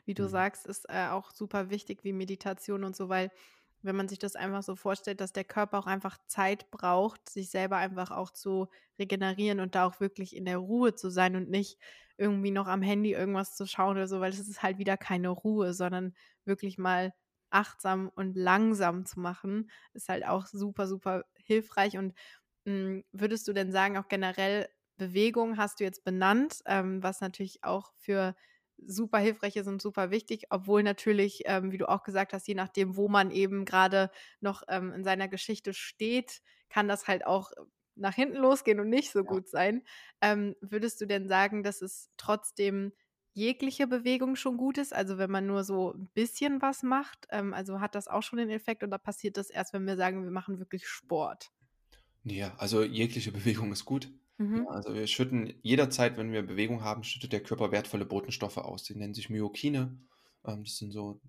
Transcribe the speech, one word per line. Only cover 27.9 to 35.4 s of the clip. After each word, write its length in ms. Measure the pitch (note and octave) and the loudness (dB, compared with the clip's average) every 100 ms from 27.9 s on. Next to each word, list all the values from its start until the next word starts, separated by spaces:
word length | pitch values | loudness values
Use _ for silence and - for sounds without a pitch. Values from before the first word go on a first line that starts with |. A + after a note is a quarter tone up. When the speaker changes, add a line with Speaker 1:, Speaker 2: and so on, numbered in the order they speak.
Speaker 1:
für 400 | _ - G3 F#3 F#3+ _ _ _ - | _ -2 0 0 -2 _ _ _ -20
super 400 | - F#3+ A3+ G#3+ | -8 -4 2 4
hilfreich 380 | G#3+ G#3+ G3+ G#3+ | 4 2 -2 -4
ist 120 | G3 | -4
und 120 | G3 | -4
super 300 | G#3 G3+ F#3 | -4 -2 0
wichtig, 360 | G#3+ - A3 - | 0 -2 -6 -2
obwohl 320 | F#3+ G3 G#3 | -2 4 6
natürlich, 600 | G#3 G3+ A3 G#3 G3+ - - | 6 2 4 4 4 0 -2
ähm, 260 | F#3+ F#3+ | 0 0
wie 60 | F#3+ | 0
du 100 | - | 2
auch 140 | G3 | 2
gesagt 300 | - F#3+ G3 | 2 -2 0
hast, 140 | F#3+ - | -4 -4
je 60 | |
nachdem, 420 | F#3+ F#3+ G3 F#3+ F#3+ | -4 -2 0 0 2
wo 120 | G3+ | 4
man 220 | G3+ F#3+ | 6 6
eben 340 | F#3+ F#3+ G3 | 4 2 0
gerade 460 | F#3+ F#3 F#3+ F#3+ F#3+ - - _ | 2 6 6 6 2 -2 -20 _
noch, 220 | G3+ G3 - | -4 -4 -4
ähm, 240 | F#3 F#3 | -4 -4
in 120 | F#3 | -4
seiner 240 | F#3+ F#3+ F#3+ | 0 0 0
Geschichte 440 | F#3+ | -4